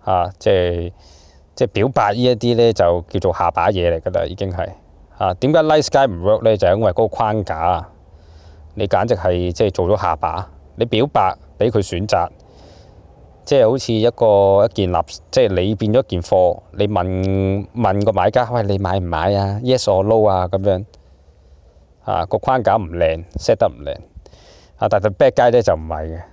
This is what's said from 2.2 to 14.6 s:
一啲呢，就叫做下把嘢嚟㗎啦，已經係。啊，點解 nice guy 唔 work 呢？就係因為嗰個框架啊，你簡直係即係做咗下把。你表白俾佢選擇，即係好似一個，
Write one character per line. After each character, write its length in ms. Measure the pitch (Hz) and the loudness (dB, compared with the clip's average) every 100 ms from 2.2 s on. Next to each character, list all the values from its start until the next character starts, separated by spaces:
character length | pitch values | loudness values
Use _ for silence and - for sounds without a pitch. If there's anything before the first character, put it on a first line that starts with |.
一 120 | 123 120 | 0 0
啲 200 | 120 117 | 0 2
呢， 160 | 117 | 2
就 280 | 107 87 87 85 | 4 2 2 -2
叫 120 | 98 | -2
做 140 | 92 | -2
下 160 | 85 87 | 0 -2
把 180 | 85 87 | 0 0
嘢 200 | 98 87 | 2 0
嚟 60 | 82 | 0
㗎 160 | 95 87 | -4 -4
啦， 60 | 80 | -6
已 100 | 92 | -6
經 160 | 98 | -6
係。 160 | 90 92 92 _ - - - | -6 -8 -10 _ -20 -20 -4
啊， 160 | 95 90 | -4 0
點 180 | 131 | 0
解 60 | 160 | 2
nice 260 | 156 156 - | 4 2 2
guy 200 | 143 135 | 2 2
唔 140 | 87 | 0
work 200 | 92 107 | 0 2
呢？ 140 | 113 107 | 2 2
就 100 | 92 | 2
係 80 | 98 | 2
因 60 | |
為 100 | 110 | 2
嗰 40 | 90 | 0
個 120 | 113 | -2
框 360 | - 113 107 98 | 0 -2 -2 -4
架 120 | 80 | -2
啊， 340 | 85 87 - - - - - - - - - | 0 -2 -4 -20 -20 -20 -20 -20 -20 -20 -18
你 140 | - 101 | -8 -2
簡 200 | 95 113 | 0 0
直 80 | 107 | 0
係 360 | 92 90 90 | 0 -2 -2
即 120 | 87 107 | -2 -2
係 40 | |
做 160 | - 87 | 0 -2
咗 80 | 104 | 0
下 140 | 92 78 | -2 -2
把。 320 | 82 80 101 - - - | -4 -6 -12 -18 -20 -6
你 80 | 120 | -2
表 200 | 110 135 | 0 0
白 320 | 117 95 - - - | 0 0 -2 -14 -4
俾 100 | 110 | -2
佢 80 | 113 | 0
選 300 | 95 87 104 | -4 -6 -2
擇， 200 | 95 85 - - - - - - - - - - - | -2 -2 -8 -20 -20 -20 -20 -20 -20 -20 -20 -20 -20
即 140 | - 139 | 0 4
係 120 | 110 | 4
好 80 | 131 | 2
似 160 | - | -2
一 160 | 113 113 | 0 0
個， 540 | - 113 101 98 98 | 2 4 4 6 4